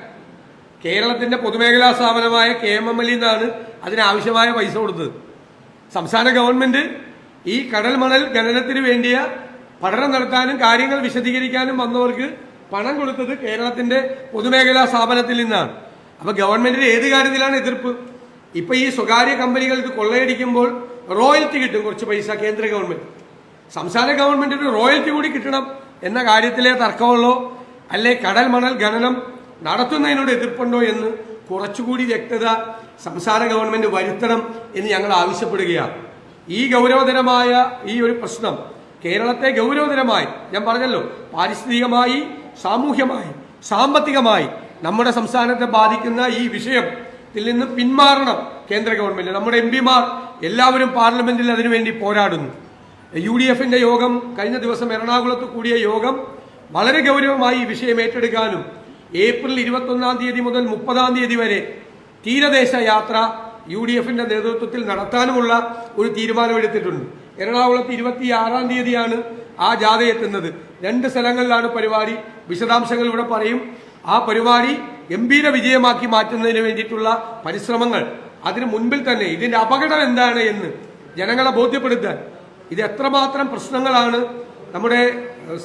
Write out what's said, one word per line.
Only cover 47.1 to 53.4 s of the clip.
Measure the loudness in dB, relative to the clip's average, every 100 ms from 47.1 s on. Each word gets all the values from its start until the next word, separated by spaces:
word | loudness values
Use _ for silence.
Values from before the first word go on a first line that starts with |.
| -18 -12 -6 -2
നിന്ന് | 0 -2 0
പിന്മാറണം | 0 6 6 6 2 -2 -6 -12 -6
കേന്ദ്ര | -4 -2 -2
ഗവൺമെന്റ്. | -2 -4 -4 -4
നമ്മുടെ | 0 2
എം | 2
പിമാർ | 2 4 4 2 -2 -12 -8 -4
എല്ലാവരും | 2 4 4 2 4
പാർലമെന്റിൽ | 2 2 0 0 0 0
അതിനുവേണ്ടി | 2 2 0 -4
പോരാടുന്നു. | -2 2 2 0 -6 -10 -20 -20 -20 -20 -12 -6 -2
യു | 2